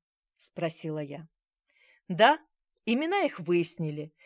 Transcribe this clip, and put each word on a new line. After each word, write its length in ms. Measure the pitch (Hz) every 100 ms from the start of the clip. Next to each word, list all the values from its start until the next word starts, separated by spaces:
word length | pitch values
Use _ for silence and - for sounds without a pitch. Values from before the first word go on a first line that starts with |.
| _ _ _ _
спросила 560 | - - 170 - 160 156
я. 280 | 143 143 160 _ _ _ _ _ _ _ -
"Да, 320 | 170 233 311 - _ _ _ -
имена 380 | 233 320 403
их 160 | 320 -
выяснили, 760 | 170 175 165 - 160 147 151 _